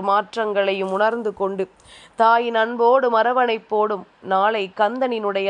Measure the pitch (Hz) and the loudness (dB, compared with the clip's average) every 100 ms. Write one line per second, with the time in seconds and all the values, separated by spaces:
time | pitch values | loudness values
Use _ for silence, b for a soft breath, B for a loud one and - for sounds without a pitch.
0 | 196 202 202 233 214 202 196 196 190 196 | 0 0 0 -4 -2 0 0 -2 -2 0
1 | 220 233 214 190 196 196 185 _ B B | 0 0 -6 -4 -4 -4 -8 _ B B
2 | B - 226 233 240 226 226 240 233 262 | B 0 4 4 2 0 -2 2 4 4
3 | 254 220 233 254 247 220 - 214 214 196 | 4 2 2 2 0 -2 -4 -2 -2 -4
4 | - _ 185 190 208 220 190 202 214 254 | -10 _ -2 0 0 0 -4 -2 -2 0
5 | 254 226 202 196 | -4 -2 -4 -2